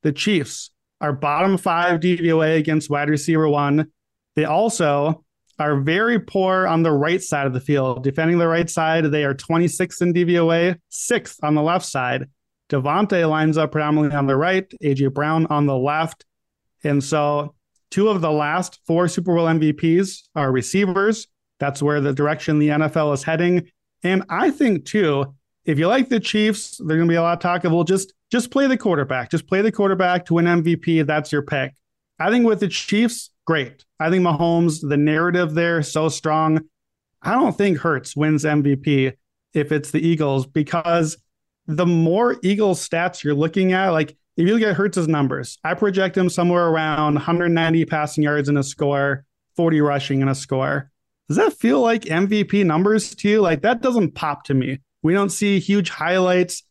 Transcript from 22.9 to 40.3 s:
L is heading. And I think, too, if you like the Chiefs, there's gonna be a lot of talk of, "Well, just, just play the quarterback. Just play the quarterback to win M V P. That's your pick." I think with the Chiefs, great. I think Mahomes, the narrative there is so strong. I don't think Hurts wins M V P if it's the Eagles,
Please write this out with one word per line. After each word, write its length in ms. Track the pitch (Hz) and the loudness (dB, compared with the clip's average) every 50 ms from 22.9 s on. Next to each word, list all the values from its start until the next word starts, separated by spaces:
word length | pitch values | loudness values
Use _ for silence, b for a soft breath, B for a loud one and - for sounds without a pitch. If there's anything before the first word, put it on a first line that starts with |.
| - | 0
L 160 | 165 151 147 | 0 0 0
is 100 | 143 139 | -2 -2
heading. 460 | - - 160 160 175 175 180 180 175 _ _ _ _ _ _ _ | -2 -4 -2 0 2 2 2 0 -2 _ _ _ _ _ _ _
And 220 | - 180 190 190 190 - | -2 0 0 0 -2 -2
I 200 | 175 185 302 339 | -4 0 0 0
think, 360 | - - 302 240 196 147 - | 0 0 0 0 0 -2 -4
too, 480 | - - 214 190 156 143 139 139 139 - _ _ _ _ _ _ | -2 0 0 2 2 2 0 -2 -4 -8 _ _ _ _ _ _
if 120 | - 151 139 | -2 0 0
you 100 | 160 180 | 2 2
like 200 | 233 269 247 262 | 2 2 0 0
the 120 | 247 220 | -2 -2
Chiefs, 580 | - - - 214 214 214 208 208 - - - - | -2 0 0 2 2 2 0 -2 -8 -14 -14 -10
there's 200 | - 156 156 160 | -4 -2 0 2
gonna 100 | 170 170 | 2 2
be 80 | 170 | 2
a 60 | 170 | 2
lot 120 | 165 170 170 | 2 0 0
of 60 | 170 | 0
talk 240 | - 175 180 180 175 | -2 -2 -2 0 0
of, 80 | 175 | 0
"Well, 120 | 160 170 170 | 2 2 2
just, 300 | 160 190 190 190 - _ _ _ _ | 2 0 -2 -2 -8 _ _ _ _
just 200 | - 240 233 - | -2 -2 -2 0
play 160 | - 269 277 | 0 0 2
the 120 | 269 262 - | 2 0 0
quarterback. 520 | - 214 170 147 139 139 143 127 120 - | 0 0 0 0 0 -2 -4 -6 -4 -4
Just 160 | - 160 - | -4 -4 -2
play 140 | - 190 190 | -2 -2 0
the 120 | 208 226 | 0 0
quarterback 520 | 214 - 202 196 190 185 185 180 180 175 - | 0 0 0 0 2 2 2 2 0 0 0
to 80 | - 170 | 0 0
win 120 | 170 170 | 2 4
M 160 | 170 175 175 | 2 2 2
V 140 | 156 170 165 | 2 0 0
P. 260 | 165 - 170 165 160 | 0 0 0 0 0
That's 300 | 151 147 151 151 151 - | 2 0 -2 -2 -2 -2
your 100 | - 143 | -4 -4
pick." 320 | 143 - 156 139 131 135 _ _ _ _ _ _ _ _ _ - | -2 -2 -4 -4 -4 -6 _ _ _ _ _ _ _ _ _ -4
I 120 | 156 190 | -2 0
think 160 | 226 247 233 | 2 2 2
with 140 | 226 214 - | 2 2 0
the 80 | 214 175 | -2 -4
Chiefs, 640 | - - - - 208 208 240 233 240 - - - _ _ _ | -4 -8 -4 -2 0 0 0 0 -2 -6 -14 -18 _ _ _
great. 380 | - 165 151 131 117 - _ _ _ _ _ | -2 -2 -2 -2 -6 -12 _ _ _ _ _
I 100 | 156 165 | -2 0
think 160 | 185 185 180 | 2 2 2
Mahomes, 560 | 175 151 147 170 170 170 170 170 165 151 160 | 2 2 2 2 2 2 2 2 2 0 -2
the 160 | - 139 147 | -4 -2 0
narrative 580 | 143 147 151 156 160 170 175 175 180 180 165 151 | 2 2 2 2 2 0 0 0 0 0 0 0
there 260 | 165 170 170 170 165 | -2 0 0 0 -2
is 120 | 147 - | -2 -2
so 160 | - 156 156 160 | -2 -2 -2 -2
strong. 520 | - - - 156 156 156 160 156 156 160 156 _ _ _ _ _ _ _ _ _ _ _ | -2 -4 -2 -2 0 2 2 2 0 0 -2 _ _ _ _ _ _ _ _ _ _ _
I 120 | - - | -4 -2
don't 260 | 220 254 302 233 160 - | 0 2 2 0 0 0
think 200 | 202 202 175 135 | 0 0 0 0
Hurts 380 | - 170 151 131 135 - - | 0 -2 -2 -2 -4 -8 -4
wins 280 | 143 151 156 156 143 147 | -2 0 2 2 0 0
M 160 | 156 147 151 | 0 0 2
V 140 | 139 143 139 | 2 0 0
P 360 | 135 135 156 143 135 131 131 - _ _ _ _ _ _ _ | 0 0 0 2 2 0 0 -4 _ _ _ _ _ _ _
if 200 | _ 160 147 147 | _ -4 -2 0
it's 180 | 156 147 143 - | -2 -2 -2 -2
the 100 | - 160 | -4 0
Eagles, 460 | 160 165 165 156 156 143 | 2 2 2 2 0 0